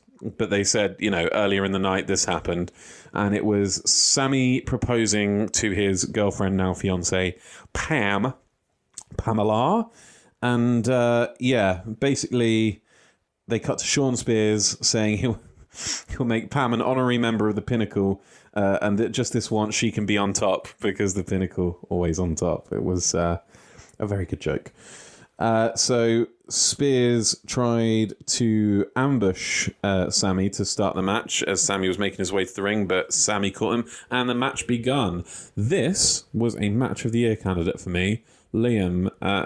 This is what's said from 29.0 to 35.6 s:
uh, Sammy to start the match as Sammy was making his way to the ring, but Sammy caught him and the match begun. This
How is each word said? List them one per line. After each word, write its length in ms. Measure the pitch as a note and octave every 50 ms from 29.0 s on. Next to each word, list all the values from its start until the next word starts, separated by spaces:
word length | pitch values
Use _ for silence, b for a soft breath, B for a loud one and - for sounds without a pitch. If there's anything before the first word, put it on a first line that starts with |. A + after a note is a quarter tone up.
| C3 C#3+ C#3 A#2+ G#2 F#2+ F2+ - - - - - - - - - -
uh, 260 | G2+ G2 F#2 F2+ -
Sammy 400 | - - - G2 F#2 F#2 F#2+ G2+
to 160 | - - G2+
start 300 | - - - G2+ - -
the 60 | F#2+
match 400 | F#2+ F#2+ G#2 A2+ - - - - -
as 180 | - F#2+ F2+
Sammy 260 | - - G2 F#2+ F#2+
was 100 | F#2+ F2
making 200 | F2 G#2 F#2+ -
his 160 | - F#2+ E2+ G2
way 100 | G2 F#2
to 100 | - -
the 80 | G2+
ring, 260 | G2 G2+ G#2+ G#2+ G2+
but 260 | F2+ F#2 F#2 - - -
Sammy 360 | - - - G#2+ G2+ G2+ F#2+
caught 260 | - - A2+ G2 A#2+
him 100 | A#2+ A#2 B B B B B
and 160 | B2 B2+ B2 B2
the 40 | A#2+
match 340 | A#2+ C3 C3+ - - -
begun. 560 | - A#2+ A#2 A2+ B2+ C3+ C#3+ A2+ F#2 E2+ F2 F2 B B B B B B
This 680 | -